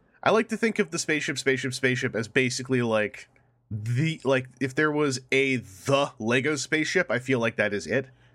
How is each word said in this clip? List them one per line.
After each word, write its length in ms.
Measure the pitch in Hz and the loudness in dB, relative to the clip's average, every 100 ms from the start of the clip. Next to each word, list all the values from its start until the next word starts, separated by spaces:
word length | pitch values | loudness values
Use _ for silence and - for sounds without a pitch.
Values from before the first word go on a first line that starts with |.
| _ _ | _ _
I 80 | 147 | 2
like 200 | 214 226 | 2 2
to 80 | 214 | -2
think 200 | 226 214 | -2 0
of 140 | 180 | -2
the 80 | 165 | -2
Spaceship, 400 | - 151 - 135 | -2 -2 -2 -2
Spaceship, 340 | 139 131 131 | 0 0 -2
Spaceship 420 | 123 127 127 117 104 | 0 0 0 -2 -4
as 120 | 117 | -2
basically, 560 | 135 127 131 127 127 | 0 0 -2 -2 0
like, 460 | 117 110 104 - - _ _ _ - | 2 2 0 -6 -20 _ _ _ -12
the, 500 | 104 110 123 160 160 | -8 -4 0 0 0
like, 240 | 127 131 127 - | 0 0 -2 -6
if 140 | 135 135 | -4 0
there 160 | 156 | 0
was 300 | 147 147 127 - | 2 0 -2 0
a, 240 | 135 135 127 | 0 2 0
the 560 | 92 - - 139 139 - | -4 -10 0 2 2 -2
Lego 360 | 110 127 139 143 | 0 2 2 -2
spaceship, 540 | - 156 151 - - | -2 -2 0 0 0
I 80 | 120 | -2
feel 220 | 127 127 | 0 0
like 160 | 117 113 | 0 0
that 180 | 104 | 0
is 140 | 101 76 | 0 -2
it. 180 | 123 135 _ _ | -2 -2 _ _